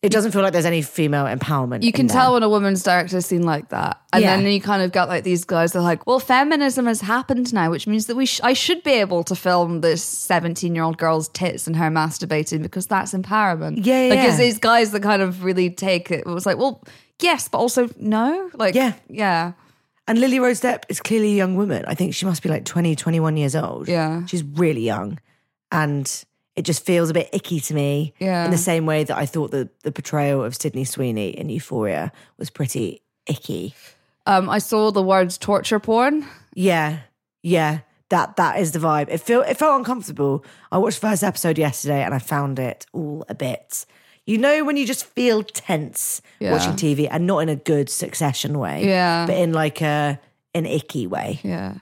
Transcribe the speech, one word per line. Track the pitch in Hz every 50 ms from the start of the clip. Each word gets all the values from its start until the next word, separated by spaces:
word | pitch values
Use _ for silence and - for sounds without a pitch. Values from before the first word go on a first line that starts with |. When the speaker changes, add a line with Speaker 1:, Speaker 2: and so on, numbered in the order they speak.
Speaker 1:
it | - 202 220
doesn't | 220 208 226
feel | 175 202
like | 196 196 185
there's | 175 156
any | 170 170 165
female | 147 - - - 160 151 147 143 139
empowerment | 131 107 131 127 - 156 139 131 123 123 117 -
Speaker 2:
You | 233
Speaker 1:
in | 220
Speaker 2:
can | - 254 240
tell | 208 254 254 254
Speaker 1:
there. | 247
Speaker 2:
when | 240 226
a | 214
woman's | 208 208 202 196 196 185 180
directed | 196 180 180 165 175 180 185
a |
scene | 175 - 185 175 175
like | 165 156 147 156 -
that. | - - - - - - _ _ -
And | 220 220
Speaker 1:
Yeah. | 190 185 196
Speaker 2:
then | 196 202
you | 202 196
kind | 190 196 208 196
of | 185 185 180
got, | 196 180 -
like, | 180 170 -
these | 185 180 175 175
guys | - 190 165 165 170 180
that | 185
are | 175
like, | 175 170 - - -
"Well, | 247 262
feminism | 254 - 254 254 277 294 320 302 285 277 247 262 247
has | 240 226 208
happened | - 190 220 247 262 - - 240 247 240 240
now, | 214 170 160
which | 170 208 -
means | 214 208 220 214
that | - 233
we | 247 269
sh-, | 247 - -
I | - 240 262
should | 262 - - 359 349 -
be | 302 269
able | 233 208 185 185 175 170
to | - 190
film | 180 - 185 180 180 175 165 170 165
this | 156 165 160 165
seventeen-year-old | - - - - - - 190 170 165 170 165 - - 175 170 165 165 165 165 160
girl's | 165 165 160 160 156 -
tits | _ - 185 180 - - - -
and | 165
her | 160 170 156
masturbating | 156 160 156 160 156 - - 170 - 156 156 - - 156 156
because | 175 - 190 180 -
that's | 202 190 - 190 -
empowerment." | 185 185 - 196 214 214 196 175 160 160 160 151 240 196
Speaker 1:
Yeah, | 226 254 262 254
yeah, | 254
Speaker 2:
Like, | 254 262 262 247
it's | - -
Speaker 1:
yeah. | 247
Speaker 2:
these | 240 226 220
guys | - 220 226 233 233 214
that | 208 208 196
kind | 202 214 196
of | 196 185 180 180 185
really | 185 185 180 185 180
take | 175 - 196 190 190 175 175 -
it. | 175 151
It | - -
was | 175 175 190
like, | 202 180 -
"Well, | 233 277 240 - - - - - _ _ _ _
yes, | - 349 330 254 - -
but | - -
also | 240 240 - 262 247 233 240 -
no." | - 214 214 220 226 254 311 370 392 370 -
Like, | 262 226 190 180
Speaker 1:
Yeah. | 247 262 247 208 - _ _
Speaker 2:
yeah. | - 214 214 196 175 165 165 175 180 _ _ _ _ _ _ _ _ _ _ -
Speaker 1:
And | 220 226
Lily | 247 269 247 262
Rose | 254 247 240 -
Depp | - 247 240 - - _
is | 202 -
clearly | - - 220 226 214 208 208
a |
young | 202 190 185 185 180
woman. | 208 202 147 95 - -
I | -
think | - 180 185 -
she | - -
must | 190 175 156
be, | - 175
like, | 156 - -
twenty, | - - 170 175 170 156
twenty-one | - - 175 165 165 160 160 156 156
years | 147 139 127
old. | 156 - - - 62 69 -
Speaker 2:
Yeah. | 175 170 160 156 160 170 175 180
Speaker 1:
She's | - 175 156
really | 143 143 156 175 160 151 120
young. | 113 117 101 - 92 104 123 - _ _ _ _ _ _ _ _ _ _
And | - 156 156 147 147 143 135 - - - - _ _ _ _ _ _
it | - 170
just | - 165 - -
feels | - 185 170 170 160
a | 160
bit | 170 - -
icky | - - - - 175 156
to | 135 - 156
me | 151 143 143 143 143 151 151 - _
Speaker 2:
Yeah. | 185 190 185 175 170
Speaker 1:
in | 170
the | 180 165
same | 170 190 170 165 160 156
way | 156 151 151
that | 143 147
I | - 143 139
thought | - 160 151 120
that | - 139 127 - _ _ _
the | 147
portrayal | 135 - 151 - - 151 143 143 139 139 123
of | 110 131
Sydney | - - - - 131 135
Sweeney | 127 - - 139 123 113 107 104 92
in | - - - 151
Euphoria | 107 - 135 - - 117 110 104 90 76 80 - - - - _ _ _
was | - -
pretty | _ - 147 123 - 139 117 90 - - _ _ _ _ _ -
icky. | 156 - - - - 87 85 107 - _ - - - _ _ _ _ _ _
Speaker 2:
Um, | - 196 190 185 -
I | - 208
saw | 202 - - 214 214 214
the | 208 202
words | 190 185 190 190 185 175 185 -
torture | - - 202 196 - - 226 208
porn. | - - 220 226 247 277 294 311 285 - - - - _ -
Speaker 1:
Yeah. | - 185 190 175 165 156 151 151 160 123 _ _ _ _ _ _ _ _
Yeah. | 170 180 170 156 151 151 160 - _ _ _ _ _
That, | - 175 139 - -
that | - 175 156 - -
is | 170 160 143
the | 170
vibe. | 151 165 151 151 147 143
It | - 165
feel-, | - - 233 247
it | 262 - 262 -
felt | 302 311 285 269
uncomfortable. | 247 220 254 240 202 - 151 - 143 139 135 139 - - - _ _ -
I | - 185
watched | 190 196 190 -
the | - 220
first | 214 175 196
episode | 202 - - - 170 160 151
yesterday | 160 147 127 - - 139 143 139 135
and | 87 135
I | 131
found | 117 - - 143 143 139 135 123
it | 131 120 - _ - _ _
all | - 165 147 147 156 160 -
a | -
bit, | - 143 127 127 - _ _ - - - _ _ _ _ _ _ _ _
you | - 208 220
know, | 240 277 294 311 311
when | 277 302 285
you | 277
just | 214 262 - -
feel | - _ - 247 247 226 214 208
tense | - - - - - 185 156 156 117 104 - - - - - _ _ _ _
Speaker 2:
Yeah. | 208 202
Speaker 1:
watching | 156 156 175 180 165
T | - - 139 147
V | 139 147 -
and | - 160 170
not | 175 196 156
in | 160 160
a | 151
good | 135 - - 156 143 139 -
Succession | - - - - - - 160 143 131 - - 127 147 151
way, | 127 85 71 73 92
Speaker 2:
Yeah. | 196 190 185 180 175 170 170 170
Speaker 1:
but | 170 185 -
in, | 175 170 165
like, | 160 156 151 147 -
a, | 165 151 147 147 147 147 139 139 _ _ _ _ _ _ _
an | 170 160
icky | - - 156 - _ - - 117 90
way. | 92 - - - - -
Speaker 2:
Yeah. | - 196 175 165 98 95 98 190